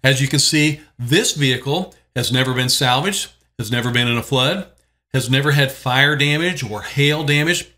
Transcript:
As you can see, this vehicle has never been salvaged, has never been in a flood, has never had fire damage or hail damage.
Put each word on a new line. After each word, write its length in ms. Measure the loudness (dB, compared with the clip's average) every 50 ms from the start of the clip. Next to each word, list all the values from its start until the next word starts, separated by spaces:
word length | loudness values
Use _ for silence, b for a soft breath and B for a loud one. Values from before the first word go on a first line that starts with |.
| 2
As 160 | 2 2 2
you 80 | 0 0
can 100 | 0 0
see, 420 | 0 2 2 2 2 2 0 -2 B B B -12
this 340 | -2 2 2 2 2 0
vehicle 640 | -2 0 0 0 0 -2 -2 -4 -4 -4 -6 -8 b b b b _
has 160 | -4 -4 0
never 220 | 0 0 0 0
been 160 | 0 -2 0 0
salvaged, 640 | 0 0 2 2 2 2 0 -2 -4 -4 -8 -10 _ _ _ _ _ -10
has 120 | -6 -2
never 200 | -2 -2 -2 0
been 160 | 0 0 0
in 120 | 2 0 -2
a 40 |
flood, 440 | -2 -2 0 0 0 0 -2 -4 -8 -12 _ _ _ _ _ _ _ _ -4
has 160 | -2 0 2
never 220 | 0 2 2 2
had 200 | 2 2 2 0
fire 420 | -2 -6 -4 -2 2 2 2 2 2
damage 480 | 0 0 0 0 0 0 -2 -2 -4
or 200 | -8 -8 -8 -8
hail 420 | -10 -6 -2 2 2 2 2 0 0
damage. 480 | 0 2 2 2 2 0 -2 -4 -10 _